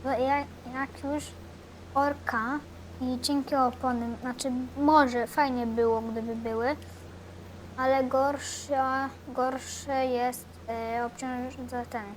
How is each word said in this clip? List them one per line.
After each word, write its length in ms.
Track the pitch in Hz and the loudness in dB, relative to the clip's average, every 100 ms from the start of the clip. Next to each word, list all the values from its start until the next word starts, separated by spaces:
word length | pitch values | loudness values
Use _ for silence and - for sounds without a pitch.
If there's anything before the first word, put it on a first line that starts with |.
Bo 60 | 262 | 0
ja, 280 | 233 262 285 285 - 240 | 2 4 2 0 -10 -8
jak 300 | 254 269 - | -4 -4 -4
już 200 | 277 294 - - - - - - - | -2 -2 -4 -12 -16 -16 -18 -18 0
orka 640 | 269 285 285 - 233 226 294 - - - - | 4 4 2 0 0 0 -2 -6 -16 -14 -6
i 200 | 254 247 | -2 -2
cienkie 400 | 254 285 269 277 | 2 0 4 4
opony, 560 | 254 240 254 240 233 226 | 4 2 0 0 -2 -4
znaczy, 320 | 254 247 269 254 254 269 | -6 -2 -2 -2 -4 2
może 500 | 294 311 262 240 226 | 8 8 8 4 0
fajnie 400 | - 277 247 233 | 2 2 2 0
było, 340 | 226 233 226 | 4 4 4
gdyby 360 | 226 226 226 226 | 0 -4 -4 -4
były, 400 | 226 226 240 294 - - - - - - - - - - | -2 0 0 -2 -6 -14 -16 -16 -16 -16 -16 -16 -12 0
ale 280 | 262 269 | 4 4
gorsze, 1040 | 262 262 277 285 - - - 277 262 262 269 - - | 4 4 4 2 -6 -8 0 2 4 2 0 -6 -6
gorsze 760 | 254 254 262 - - - 269 262 | 0 0 0 -6 -8 -2 2 2
jest, 380 | 247 247 247 - - - | 2 0 -2 -12 -14 -6
e, 380 | 226 226 233 240 | -4 -2 -2 -2
obciąż-, 640 | 240 262 247 254 277 247 | -4 -6 -4 -6 -8 -6
za 140 | 247 | -6
ten 200 | 240 233 202 | -4 -6 -8